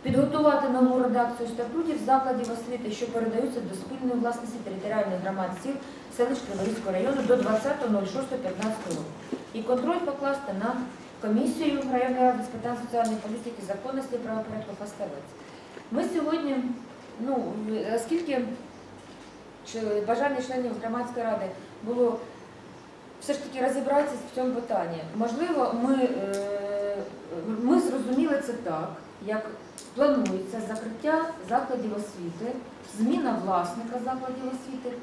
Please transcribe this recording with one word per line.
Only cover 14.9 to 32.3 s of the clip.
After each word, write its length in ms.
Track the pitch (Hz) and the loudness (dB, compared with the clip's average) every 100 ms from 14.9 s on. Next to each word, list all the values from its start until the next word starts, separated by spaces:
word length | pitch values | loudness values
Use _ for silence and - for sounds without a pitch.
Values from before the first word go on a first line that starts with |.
| - 196 143 147 - - - - - - | -6 -6 -6 -12 -16 -16 -16 -16 -16 -4
Ми 100 | 233 - 330 | 0 2 2
сьогодні, 400 | 302 330 294 262 247 240 - - - - | 2 2 2 0 0 -4 -8 -16 -16 -6
ну, 240 | 240 262 - 214 214 214 202 226 | -2 0 0 -4 -2 -2 0 0
оскільки 460 | 226 330 330 262 226 - - - - - - - - - - - - | 2 0 2 0 0 -4 -10 -16 -18 -18 -18 -18 -18 -18 -18 -18 -10
чи-, 300 | 226 214 208 208 | -4 0 2 4
бажання 340 | 240 285 262 254 | 4 4 2 0
членів 240 | 254 247 208 | 0 0 -2
громадської 440 | 226 240 233 247 226 | -2 -2 -2 -2 0
ради 200 | 196 190 - - - | 0 -2 -6 -12 -10
було 360 | 214 240 240 226 - - - - - - - - - - | -4 4 4 4 -6 -14 -16 -18 -18 -18 -18 -18 -18 -14
все 120 | - | -4
ж 60 | 285 | -4
таки 220 | - 262 254 | -2 0 2
розібратися 560 | 269 254 285 294 240 - | 2 4 4 4 0 -6
в 40 | - | -2
цьому 160 | 254 | 0
питанні, 440 | 233 - 208 170 165 160 208 | 0 0 0 0 -4 -6 -2
можливо, 600 | 233 240 339 302 247 233 | 0 0 0 2 2 2
ми, 120 | 254 269 | 4 4
е, 920 | 254 - 196 202 202 202 202 202 202 202 202 - - 165 208 220 | 4 2 -2 -2 -2 -2 -2 -2 -2 -2 -6 -10 -10 -6 -4 0
ми 180 | 240 349 | 4 6
зрозуміли 640 | - 254 214 262 320 277 - | 4 0 0 2 4 2 0
це 80 | |
так, 360 | 233 254 202 165 - - - 196 | -4 -4 -4 -4 -8 -14 -12 -4
як 200 | 214 214 - - - - - | -4 -4 -10 -14 -14 -12 2
планується 680 | 285 247 190 185 - 226 202 | 4 6 2 0 -2 -6 -4
закриття 580 | 220 226 - 294 320 330 - - | -4 -4 -2 2 4 2 -4 0
закладів 420 | 240 254 240 214 | 0 2 -2 0
освіти, 600 | 208 208 185 170 | -2 -6 -8 -8